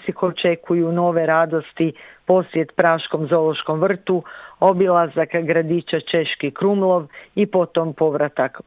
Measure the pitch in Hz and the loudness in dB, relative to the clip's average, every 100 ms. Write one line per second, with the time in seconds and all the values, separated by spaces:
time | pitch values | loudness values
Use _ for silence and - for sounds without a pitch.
0 | - - 180 170 180 170 - 175 165 170 | -4 -4 -4 0 0 0 0 0 0 0
1 | 175 165 160 160 165 160 - - 160 - | 0 2 2 2 2 -2 -4 -4 -4 -4
2 | - - - 185 160 165 160 - 170 165 | -14 -6 0 2 2 -4 -2 2 2 2
3 | - 156 151 170 156 147 - 156 190 185 | -2 -6 0 0 0 -2 -4 -2 -2 -2
4 | - 180 - - - - 185 185 190 175 | -2 -4 -4 -16 -20 -2 0 2 2 2
5 | 165 160 160 170 160 165 160 170 - 160 | 2 -2 -2 -2 0 0 0 -2 -2 -6
6 | - 170 151 - 143 - 196 202 185 180 | -2 -2 -2 -4 -6 -2 0 2 2 0
7 | 147 - - - 208 185 165 170 165 139 | -2 -14 -8 -2 0 0 0 -2 -4 -2
8 | 160 143 147 - 131 - | 0 0 -2 -2 -4 -6